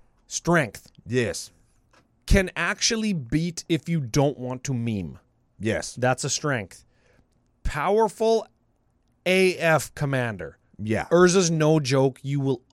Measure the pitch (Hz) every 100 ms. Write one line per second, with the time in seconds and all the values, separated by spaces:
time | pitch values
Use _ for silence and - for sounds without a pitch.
0 | _ _ - - - 170 120 - - _
1 | - 123 107 - - _ _ _ _ _
2 | _ _ - 196 185 - 170 208 - 226
3 | 214 175 120 151 170 170 - 160 - 165
4 | 123 143 139 123 123 127 - 127 117 104
5 | 82 67 _ _ _ - 104 85 - -
6 | 123 127 139 - 151 127 92 - _ _
7 | _ _ _ _ _ _ - 151 156 214
8 | 220 - 220 226 - _ _ _ _ _
9 | _ _ 175 185 185 170 165 156 - -
10 | 143 135 120 98 78 - _ - 107 110
11 | - 170 180 190 170 160 151 160 131 135
12 | 135 127 139 143 135 131 _